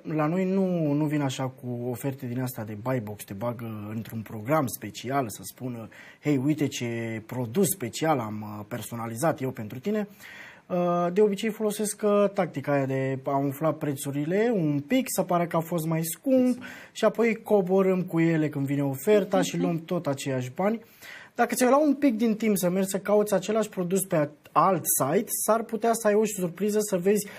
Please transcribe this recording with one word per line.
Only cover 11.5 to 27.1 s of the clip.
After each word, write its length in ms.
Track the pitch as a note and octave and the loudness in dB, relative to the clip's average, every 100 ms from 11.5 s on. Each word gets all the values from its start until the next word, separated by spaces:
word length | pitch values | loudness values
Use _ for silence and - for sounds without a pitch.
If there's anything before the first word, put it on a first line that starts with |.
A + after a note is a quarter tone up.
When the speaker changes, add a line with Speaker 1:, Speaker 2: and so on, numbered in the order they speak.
Speaker 1:
folosesc, 520 | G#3+ G#3+ G#3 G#3+ - | -2 -2 -2 -4 -2
uh, 260 | G#3 G3+ G3+ | 2 4 4
tactica 380 | G3 F3 - C3 | 2 -2 -2 0
aia 140 | C#3+ C3+ | 2 2
de 320 | C3+ C3+ C3+ | 0 -2 -2
a 120 | C3 C#3 | 0 0
umfla 360 | C#3 C3+ D#3+ | 0 0 0
prețurile 800 | D3+ D3+ C3 C#3+ C#3 D3 F#3+ A3+ | 0 -2 -4 -4 -4 0 2 2
un 260 | A3 D3+ C#3+ C#3 | 2 2 0 2
pic, 200 | C4 B3+ | 0 2
să 140 | - | -2
pară 240 | E3+ F3 E3+ | 2 2 2
că 100 | E3+ | 0
a 40 | |
fost 260 | D#3+ F3 D#3+ | 0 -2 0
mai 180 | D#3+ | -2
scump 420 | E3 - C#4 C4 B3+ | -2 -4 2 4 4
Speaker 2:
Exact. 200 | B3 - - - | 0 -6 -16 -16
Speaker 1:
și 120 | - | 0
apoi 300 | A3 G#3+ A#3 G#3+ | 2 4 2 0
coborâm 600 | - G#3 F3+ F#3+ F#3+ F#3 | 2 2 4 4 4 2
cu 180 | E3+ E3 | 0 2
ele 280 | E3 D#3+ D3+ | 4 4 0
când 180 | C#3+ C#3 | -2 -2
vine 180 | C#3+ | 0
oferta 580 | C#3+ C3+ - G#3 G3 F#3+ | -2 -2 2 4 4 2
și 160 | E3+ E3+ | 0 0
Speaker 3:
<laughs> 20 | |
Speaker 1:
luăm 220 | F3 E3+ | -2 -2
tot 220 | - F3 D3 | -2 -4 -2
aceiași 440 | C3+ C#3+ C3 B2+ | -4 -2 -4 -4
bani. 260 | B2+ G3 A3+ - - - - - | -2 0 -2 -8 -20 -20 -20 -8
Dacă 200 | - A#3 | -2 0
ți-ai 160 | - B3+ | 2 4
luat 120 | C4+ | 6
un 120 | D#4 | 4
pic 200 | C4+ C#4+ A3 | 4 2 4
din 180 | A#3 | 2
timp 220 | G#3+ A3+ G3 | 2 2 2
să 120 | F3 | 2
mergi 200 | F#3 F#3+ | 0 0
să 100 | G3 | -2
cauți 360 | F#3 G#3 G#3 | 2 2 4
același 340 | F#3+ F#3 A3 G#3+ | 0 0 -2 -2
produs 320 | - F3 F#3+ F#3 | -2 0 0 0
pe 200 | E3 C#3+ - - | 0 0 -4 -2
alt 300 | - F3 F3 | 4 6 4
site, 440 | - - C3+ F3 A#3 - | 2 0 2 2 0 -2
s-ar 180 | - A3+ | 2 2
putea 280 | A3+ A3 A#3 | 0 -2 0
să 140 | A3+ G#3+ | 2 4
ai 80 | |
o 100 | G#3 | 4
surpriză, 540 | A3 G#3+ F3+ E3 G#3 G#3 | 2 0 -4 -2 -2 0
să 160 | G#3 F#3 | 0 0
vezi 280 | F3+ | 2